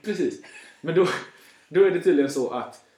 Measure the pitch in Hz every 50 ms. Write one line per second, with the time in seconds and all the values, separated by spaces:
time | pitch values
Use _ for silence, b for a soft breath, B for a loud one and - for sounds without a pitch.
0 | - 208 196 175 - - - - B B B B B B B B - 160 165 185
1 | 180 - - - B B B B B B B B B B 156 185 196 190 180 175
2 | 170 190 156 143 139 - - 139 123 117 117 123 110 - - - b b b